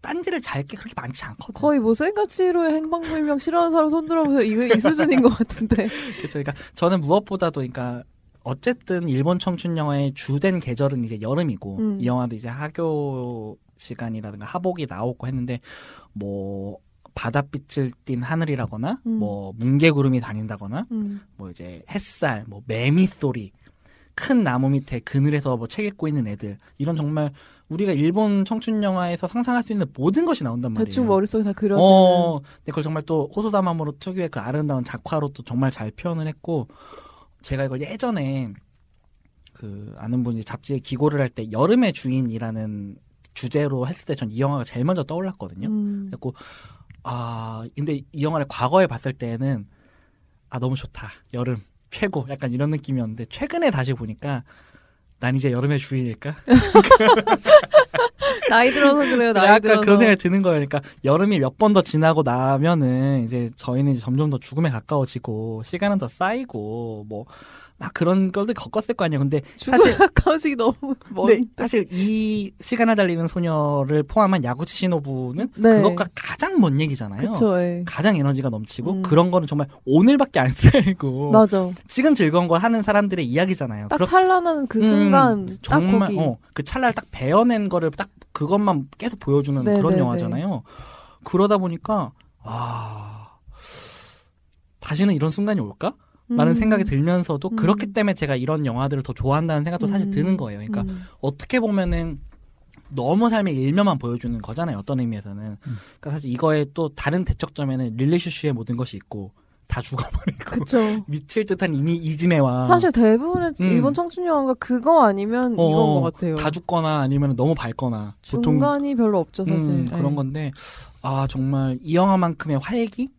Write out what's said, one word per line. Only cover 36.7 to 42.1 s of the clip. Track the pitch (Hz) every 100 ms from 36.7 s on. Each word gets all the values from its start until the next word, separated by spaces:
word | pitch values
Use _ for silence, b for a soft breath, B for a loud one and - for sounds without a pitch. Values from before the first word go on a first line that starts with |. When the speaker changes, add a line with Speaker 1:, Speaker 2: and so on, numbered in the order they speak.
| B B B B B B _
Speaker 1:
제가 | - 135
이걸 | 135 131
예전에 | 143 220 247 208 139 135 120 98 _ _ _ _ _ _ _ _ -
그 | _ 107 101 104 101
아는 | 107 123
분이 | 120 113
잡지에 | 107 120 - 139
기고를 | - 127 151 147
할 | 131
때 | - 113
여름의 | 110 151 240 233
주인이라는 | 147 131